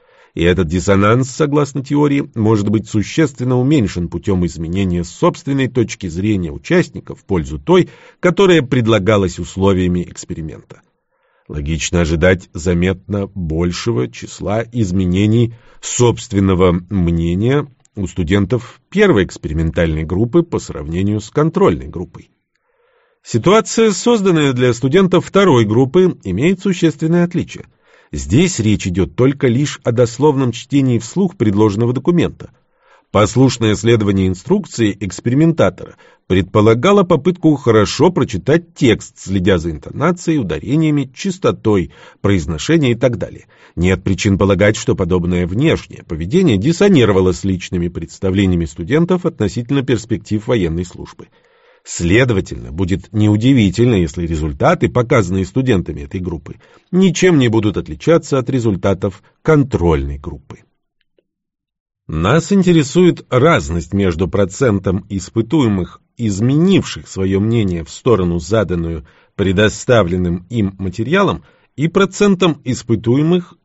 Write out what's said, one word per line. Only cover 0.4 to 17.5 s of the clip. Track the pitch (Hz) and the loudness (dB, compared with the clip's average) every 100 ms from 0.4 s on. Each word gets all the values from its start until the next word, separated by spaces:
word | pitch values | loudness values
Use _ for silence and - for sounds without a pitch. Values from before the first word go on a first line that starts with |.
этот | 85 92 82 | 2 2 0
диссонанс, | 90 92 98 104 123 135 | -2 0 2 4 2 0
согласно | - 151 147 143 147 | -2 -2 0 -2 -4
теории, | 131 147 147 139 139 | -4 0 0 0 -4
может | 117 107 110 101 | -2 0 2 0
быть | 107 - | -2 -2
существенно | 107 98 - 143 131 127 123 | -4 -2 0 -2 -2 -2 0
уменьшен | 127 156 95 90 85 | 2 2 0 -4 -6
путём | 87 101 92 | -6 -2 0
изменения | 87 80 82 92 95 87 | -2 -4 -6 -2 -2 -2
собственной | 87 - 175 175 - 139 131 | -6 -2 -2 -2 -4 -4 -2
точки | 127 107 - 92 | -2 -4 -4 -10
зрения | 80 104 101 85 | -4 -2 -2 -4
участников | 65 - 175 151 - - - | -8 -2 0 0 -6 -16 -16
в | |
пользу | - 185 69 76 | -4 -4 -4 -6
той, | 156 185 - - - _ | 0 2 2 -4 -20 _
которая | 180 175 196 165 | -2 2 4 4
предлагалась | 120 131 110 110 95 107 92 87 | 2 0 2 2 2 2 0 -4
условиями | 85 95 98 92 90 87 | -10 -2 0 2 0 -2
эксперимента. | 87 - - - 80 52 - - _ _ _ _ _ _ - | -4 -10 -14 -12 -12 -14 -20 -20 _ _ _ _ _ _ -14
Логично | 76 71 82 - 90 | -8 -6 -4 -2 0
ожидать | 80 82 90 92 - | 0 2 2 2 -2
заметно | - 90 87 90 92 - 101 98 | -6 -2 0 0 -2 -4 -6 -6
большего | 95 82 78 87 87 117 117 123 | -6 -6 -2 -2 -2 -4 -4 -4
числа | - - - 80 107 117 | -8 -18 -10 -6 -4 -4
изменений | 123 98 92 92 90 107 117 117 117 _ - | -4 -2 0 0 2 2 2 0 -4 _ -16
собственного | - - 120 113 - 98 98 90 92 87 - | -8 0 2 0 -2 0 2 4 4 2 -2
мнения | 101 85 85 85 90 117 | -2 0 0 0 0 0